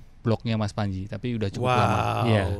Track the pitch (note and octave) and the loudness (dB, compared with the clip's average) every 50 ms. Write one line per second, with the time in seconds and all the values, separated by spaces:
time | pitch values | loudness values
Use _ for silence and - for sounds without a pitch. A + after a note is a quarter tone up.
0 | - - - - - A#2 A2 - - A#2+ A2+ G#2+ G#2+ G2+ - - G#2 G2+ F#2+ F#2+ | -14 -20 -20 -4 0 0 0 2 0 -2 0 0 0 -2 -2 -2 -2 -2 -2 -4
1 | F#2+ G2+ G#2+ G#2+ - B2 A#2+ A2+ G#2+ G2 - G#2 B2 B2+ B2 B2 A#2+ A#2 A2+ A2+ | -6 -8 -8 -8 -6 -4 -4 -2 -2 -4 -2 -2 0 2 2 4 4 2 2 0
2 | A2 A2 A2 A2 A2 A#2 A2 G#2 F#2+ F2+ F#2+ G2+ | 0 0 0 0 2 2 4 2 2 0 -2 -4